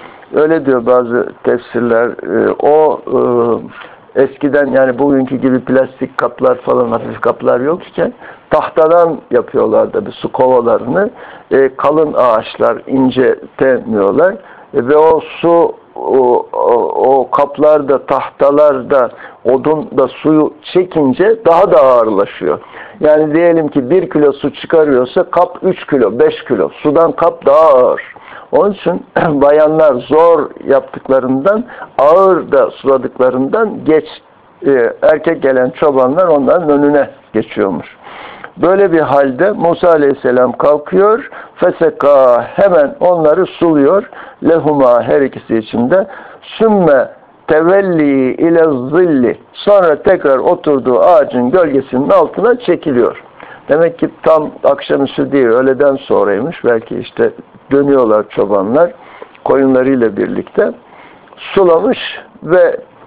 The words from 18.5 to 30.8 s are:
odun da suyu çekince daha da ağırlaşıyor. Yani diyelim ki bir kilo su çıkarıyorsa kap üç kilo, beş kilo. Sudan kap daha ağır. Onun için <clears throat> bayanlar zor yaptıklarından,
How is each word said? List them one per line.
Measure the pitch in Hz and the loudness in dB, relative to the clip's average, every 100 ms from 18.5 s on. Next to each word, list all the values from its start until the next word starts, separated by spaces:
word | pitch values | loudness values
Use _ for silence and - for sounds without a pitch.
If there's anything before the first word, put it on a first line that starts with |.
| 143 151 131 113 139 117 - - - | 4 2 0 -2 -2 -2 -6 -20 -6
odun | 113 131 151 156 - 139 | -2 -2 0 -4 -2 -2
da | 127 | -2
suyu | - 151 156 151 - - | -2 0 0 0 -6 -4
çekince | 180 180 160 135 127 202 220 | -2 -2 -2 -2 0 0 2
daha | 165 165 196 | 2 2 4
da | 160 | 4
ağırlaşıyor. | 131 123 110 98 101 - 82 85 - - - - | 4 4 2 0 -4 -4 -6 -6 -8 -20 -20 -2
Yani | 151 151 156 | 2 2 2
diyelim | 160 175 165 147 | 2 2 2 0
ki | 147 123 | -4 0
bir | 185 165 | -2 0
kilo | 151 147 | 0 0
su | - 139 | 0 -8
çıkarıyorsa | - - 165 147 127 127 185 | -8 -2 0 2 0 0 -2
kap | 175 170 175 - | -2 0 -2 -2
üç | 185 - - | -6 -6 -4
kilo, | 139 101 117 | 0 0 0
beş | 156 156 | 0 -2
kilo. | - 104 71 | -6 -4 -4
Sudan | - 151 151 165 | -4 -2 2 0
kap | 143 165 170 | 0 -2 0
daha | 139 151 160 131 | 2 4 4 4
ağır. | 113 67 - - - - - | 2 -2 -8 -20 -20 -20 -4
Onun | 147 202 | -2 0
için | 202 170 190 - | -2 -6 -6 -6
<clears throat> | - | -4
bayanlar | 170 139 143 151 151 156 156 | -2 2 2 4 2 4 2
zor | 123 127 156 170 160 - - - | 0 0 2 4 2 -2 -10 -2
yaptıklarından, | 135 | -2